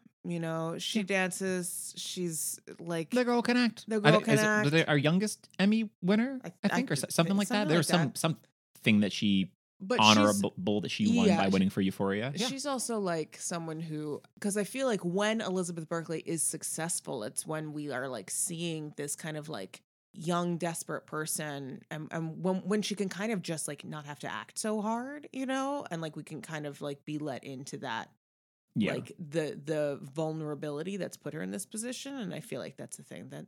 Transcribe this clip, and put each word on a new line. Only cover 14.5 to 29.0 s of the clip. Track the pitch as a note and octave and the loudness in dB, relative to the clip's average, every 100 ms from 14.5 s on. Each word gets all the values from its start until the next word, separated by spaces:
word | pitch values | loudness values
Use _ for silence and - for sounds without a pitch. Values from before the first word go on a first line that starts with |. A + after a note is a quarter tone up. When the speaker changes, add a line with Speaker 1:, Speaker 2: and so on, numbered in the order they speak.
| G#3 | -2
Speaker 1:
I | |
feel | G3 C4 C4 | -2 0 0
like | G#3 F3 | 0 0
when | F#3 G#3 A3 | 2 2 0
Elizabeth | - F#3 F3 E3+ D#3 | 0 -2 -2 -6 -6
Berkley | E3+ D#3+ D#3+ - | -6 -4 -6 -4
is | E3 | -2
successful, | - D#3 - - E3 - - C#3 | -2 -2 -6 -4 -4 -4 -4 -6
it's | G#2+ - - | -6 -6 -6
when | D#3 D#3 | -6 -6
we | D3+ D3 | -6 -6
are, | B2+ C3+ | -4 -4
like, | A#2+ - | -6 -6
seeing | - - E3 E3+ D#3+ D3+ - | -4 -4 -2 -4 -4 -6 -6
this | C#3+ - | -6 -6
kind | D#3+ D3+ | -6 -8
of, | D3+ | -8
like, | A#2+ F#2+ - _ _ _ | -8 -10 -14 _ _ _
young, | - D#3+ F3 F3 E3 | -8 -2 0 0 -2
desperate | E3+ E3+ - D3+ - | -4 -4 -6 -8 -6
person, | D#3 D#3 - D3+ D3 C3+ - - | -6 -4 -4 -6 -8 -10 -12 -12
and, | D#3 D#3 | -10 -8
and | E3 E3 D#3+ | -6 -6 -2
when, | F3+ F#3+ F#3 | 0 0 0
when | G#3+ | 0
she | - G#3 | 0 -2
can | G3 | -4
kind | F3 G#3+ | -4 -4
of | G#3 | -2
just, | - D#3 - | -4 -4 -6
like, | C#3+ - | -8 -10
not | D#3 C#3+ | -10 -10
have | C#3+ | -10
to | C#3+ | -8
act | G#2+ - - | -8 -8 -6
so | A3 A3 | -2 -2
hard, | G#3 A3+ C4 D4 D4 | 0 -2 -4 -10 -10
you | C4 C4 | -6 -2
know? | C4 C4+ C#4+ - | 0 0 -2 -4
And, | E3 | -6
like, | D#3+ D3+ | -6 -8
we | |
can | C#3+ D3+ | -10 -10
kind | B2 D#3+ D3 | -8 -6 -6
of, | C#3+ | -6
like, | D3 C#3+ - | -6 -6 -6
be | D3+ | -6
let | D3 B2 | -4 -6
into | - C3 C#3 C#3 | -8 -12 -10 -8
that, | C3+ A2+ - _ _ _ _ _ _ - | -4 -4 -6 _ _ _ _ _ _ 0
Speaker 2:
Yeah. | G2 | 0
Speaker 1:
like, | - | 0